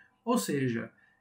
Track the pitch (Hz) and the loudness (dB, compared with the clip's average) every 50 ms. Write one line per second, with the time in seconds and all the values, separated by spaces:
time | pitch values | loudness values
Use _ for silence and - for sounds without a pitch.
0 | - _ _ _ - 226 247 240 - - 151 139 135 123 113 117 113 - _ _ | -20 _ _ _ -2 0 0 0 0 0 0 0 0 0 0 -2 -4 -8 _ _
1 | _ _ _ _ | _ _ _ _